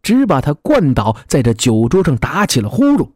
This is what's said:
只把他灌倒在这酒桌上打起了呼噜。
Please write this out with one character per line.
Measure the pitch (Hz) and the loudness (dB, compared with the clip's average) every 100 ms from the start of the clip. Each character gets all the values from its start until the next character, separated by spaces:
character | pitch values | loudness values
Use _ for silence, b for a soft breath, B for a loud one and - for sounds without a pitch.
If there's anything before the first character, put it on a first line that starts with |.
只 | - 247 262 | 0 0 2
把 | 143 | 0
他 | 147 | 0
灌 | 160 - 294 156 | -4 0 0 2
倒 | 120 107 110 B | 0 -2 -4 B
在 | 147 | 0
这 | 117 | 0
酒 | 113 123 110 117 | 0 0 0 2
桌 | 185 | 0
上 | 175 123 | 0 -2
打 | - 190 | -4 -4
起 | 208 - | -2 -2
了 | 104 | -4
呼 | - | 0
噜。 | 285 285 - | 2 2 -2